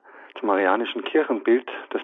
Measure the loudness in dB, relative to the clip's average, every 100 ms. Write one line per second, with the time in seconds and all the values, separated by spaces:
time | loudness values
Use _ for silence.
0 | -20 -20 -20 -6 0 2 2 2 -2 -6
1 | -2 0 0 0 2 2 2 -12 -8 -10